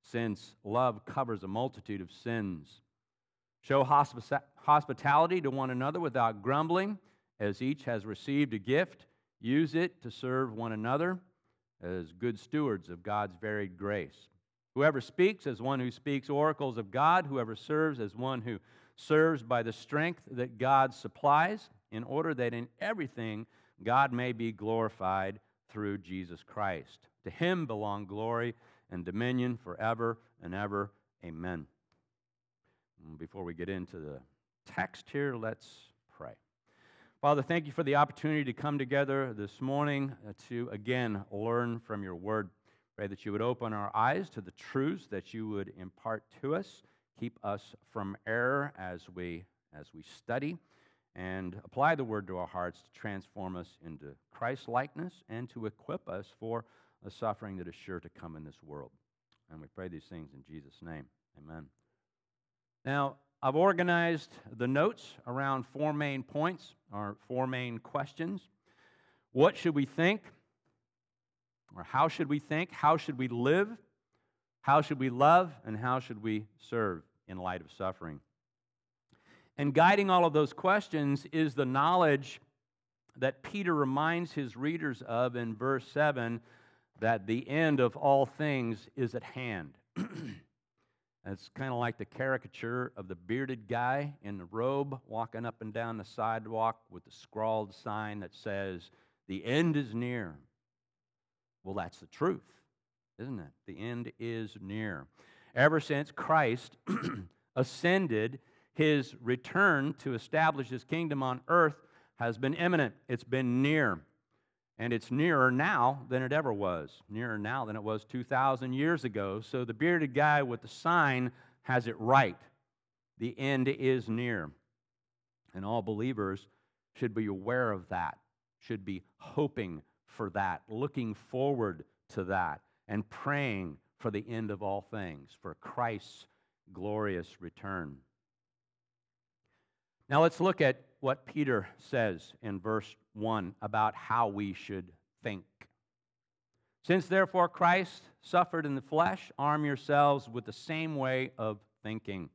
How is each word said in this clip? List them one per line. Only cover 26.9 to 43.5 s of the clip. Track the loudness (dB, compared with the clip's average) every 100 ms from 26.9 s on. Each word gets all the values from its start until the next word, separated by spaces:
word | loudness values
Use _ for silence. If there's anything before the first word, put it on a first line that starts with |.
| -20 _ _
To | -16
him | -2 0 0 -2
belong | -4 -4 -4 -6
glory | -6 -2 0 -2 -6 _ _ _
and | -8 -6
dominion | -2 0 0 -2 -4
forever | -10 -4 -2 0 -2 -4 _ _
and | -10
ever. | -6 -2 -2 -4 _ _ _
Amen." | -14 -8 -6 -8 -10 _ _ _ _ _ _ _ _ _ _ _ _ _ -20 -16
Before | -14 -10 -10
we |
get | -8 -6
into | -6 -8 -10
the | -12 -12 -18 _ _ _ -12
text | -6 -6 -8 -10
here, | -4 -4 -4
let's | -6 -8 -14 -20 -20 _ _ _ -18 -18 _ _ _ _ _ _ _ _
Father, | 2 4
thank | 2 -2 0
you |
for | -2
the | 2 4
opportunity | 4 2 -2 0 -2
to |
come | -4 -2 -2
together | 0 0 2 0 -2
this | -4 -10 -6
morning, | -2 0 0 0 -4 -8 -16
uh, | -16 -8
to | -6 -6
again | -8 -4 -2 0 -4 -6
learn | -6 -2 0 0 -4
from | -6 -8
your | -6 -8
word. | -2 -2 -2 _ _ _ _ -10
Pray | -8
that | -6 -6
you |
would | -2
open | 0